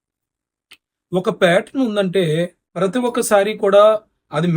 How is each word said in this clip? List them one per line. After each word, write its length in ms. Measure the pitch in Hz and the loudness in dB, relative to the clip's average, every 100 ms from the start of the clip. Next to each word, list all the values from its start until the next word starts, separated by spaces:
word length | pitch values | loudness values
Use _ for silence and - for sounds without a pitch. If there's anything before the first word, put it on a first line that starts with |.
| _ _ _ _ _ _ _ - _ _ _ | _ _ _ _ _ _ _ -20 _ _ _
ఒక 160 | 180 196 - | -4 -4 0
ప్యాటర్న్ 400 | 180 185 - 277 240 | 2 2 -2 -4 -4
ఉందంటే 380 | 208 190 190 170 156 175 _ _ 175 | -2 -2 -2 -2 -2 -6 _ _ -6
ప్రతి 220 | 190 254 240 | -4 -4 -4
ఒక్క 120 | 240 226 | -4 0
శారీ 220 | 202 202 214 | 0 0 -2
కూడా 180 | 294 285 214 214 _ _ _ | 2 4 4 2 _ _ _
అది 160 | 147 175 | -4 0